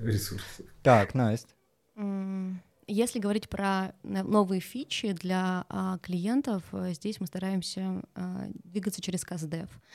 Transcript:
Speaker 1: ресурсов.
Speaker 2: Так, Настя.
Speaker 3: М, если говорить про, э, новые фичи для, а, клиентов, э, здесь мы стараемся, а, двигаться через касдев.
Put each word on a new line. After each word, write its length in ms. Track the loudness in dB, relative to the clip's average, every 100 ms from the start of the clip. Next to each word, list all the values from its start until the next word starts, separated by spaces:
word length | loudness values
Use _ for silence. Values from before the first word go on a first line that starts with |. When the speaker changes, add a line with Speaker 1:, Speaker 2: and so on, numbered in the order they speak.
Speaker 1:
ресурсов. 640 | 2 2 0 -6 -10 -14 -16 2
Speaker 2:
Так, 300 | 8 8 8
Настя. 400 | 4 4 2 -2 _ _ _ _ -6
Speaker 3:
М, 640 | -4 -2 -2 -4 -4 -6 -12 _ -2
если 320 | 0 2 0
говорить 280 | 0 0 -2
про, 460 | -2 0 0 0 -6
э, 200 | -6 -2
новые 360 | 4 4 4 2
фичи 540 | -2 -8 -6 -2 -2
для, 520 | -2 0 0 2 0 -2
а, 300 | -4 -2 -4
клиентов, 640 | -4 -2 0 0 2 -2 -2
э, 200 | -4 -4
здесь 280 | -4 -4 -4
мы 60 | -6
стараемся, 760 | -4 -2 -2 -2 -4 -4 -4 -8 -8
а, 320 | -6 -6 -6 -10 -8
двигаться 360 | -4 -2 -4
через 220 | -2 -4
касдев. 460 | -4 -6 -4 -6 -8 -12 -20